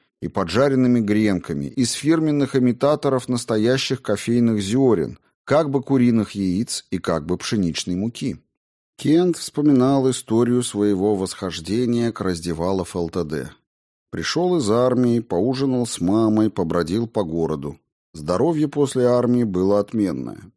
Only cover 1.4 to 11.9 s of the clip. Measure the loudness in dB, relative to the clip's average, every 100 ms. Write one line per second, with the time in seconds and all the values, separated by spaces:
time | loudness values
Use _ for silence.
1.4 | -2 -6 -6 -2 -2 -2 0 2 2 0
2.4 | 0 2 2 2 0 2 0 -2 -2 -6
3.4 | -2 0 2 0 -2 -6 -2 -4 0 2
4.4 | 2 0 0 2 4 4 0 -6 _ _
5.4 | 0 0 2 -2 0 2 4 2 0 -2
6.4 | -2 -2 -4 -8 -6 -6 -2 -2 -2 -4
7.4 | -2 -2 -2 -2 -6 -4 -4 -6 -8 -8
8.4 | _ _ _ _ _ _ 2 4 2 0
9.4 | -6 0 4 4 4 2 0 -2 -2 0
10.4 | 2 0 -2 0 0 2 2 0 -2 -6
11.4 | -8 -8 -6 -2 0